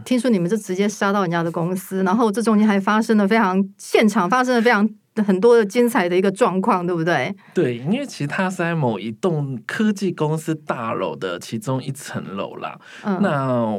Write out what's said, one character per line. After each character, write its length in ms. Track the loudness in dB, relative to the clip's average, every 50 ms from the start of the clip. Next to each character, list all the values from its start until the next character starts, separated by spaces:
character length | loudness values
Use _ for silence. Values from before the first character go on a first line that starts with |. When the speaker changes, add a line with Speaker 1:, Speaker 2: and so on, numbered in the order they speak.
| -2
Speaker 1:
听 160 | -2 0 0
说 100 | 2 2
你 80 | 2 2
们 100 | 2 0
就 60 | 0 -2
直 160 | -2 -4 -2
接 120 | 0 0
杀 240 | -2 0 0 0 0
到 120 | 2 0
人 80 | 0 0
家 120 | 0 0
的 80 | -2 -2
公 240 | -2 -2 -2 -2 -4
司， 280 | -4 -6 -6 -2 0 2
然 100 | 2 2
后 160 | 2 2 2
这 120 | 2 2
中 160 | 2 2 4 4
间 100 | 4 4
还 100 | 4 2
发 220 | 2 2 2 2
生 160 | 2 2 2
了 100 | 2 4
非 80 | 4 4
常， 320 | 2 2 2 2 0 0 -2 -6 -14
现 280 | -4 0 2 4 4
场 220 | 4 4 2 2 2
发 160 | 2 2 2
生 100 | 2 2
了 60 | 4
非 100 | 4 4
常 160 | 4 4 2 0 -2 -8 _ _ _ -2 0
很 140 | 2 2 4
多 160 | 6 6 6
的 80 | 6 4
精 240 | 4 2 2 2 2
彩 180 | 2 2 2
的 80 | 2 2
一 60 | 2
个 100 | 2 2
状 300 | 2 2 0 2 2 0
况， 260 | 2 2 2 2 0
对 80 | -2 -2
不 80 | 0
对？ 320 | 0 0 0 0 0 -4 -6 -10 -16 -4 -2
Speaker 2:
对， 240 | 0 0 0 -2 -4
因 200 | -4 -2 -2 -2
为 60 | -4
其 140 | -8 -8 -8
实 80 | -6
它 240 | -4 -2 -2 -2 -2
是 80 | -2 -2
在 160 | -2 -2 0
某 240 | 0 0 -2 -2 -2
一 120 | -6 -8
栋 480 | -6 -4 -2 -2 0 -2 -2 -4 -6 -8 -8
科 240 | -8 -4 0 0 0
技 220 | 0 0 -4 -4
公 240 | -2 -2 -2 -2 -2
司 180 | -4 -4 -6 -6
大 380 | -6 -6 -8 -6 -6 -6 -6
楼 240 | -4 -4 -4 -6 -6
的 220 | -6 -6 -6 -6 -8
其 200 | -8 -10 -10 -8
中 240 | -4 -4 -6 -4
一 80 | -6 -8
层 300 | -10 -12 -14 -12 -10 -10 -10 -8 -8
楼 180 | -8 -8 -8 -10
啦。 220 | -12 -12 -12 -14 -16 -20 -20 -20 -8 -4
Speaker 1:
嗯。 140 | -4 -2 0
Speaker 2:
那 420 | 0 0 0 0 0 0 0 0 0 -2 -2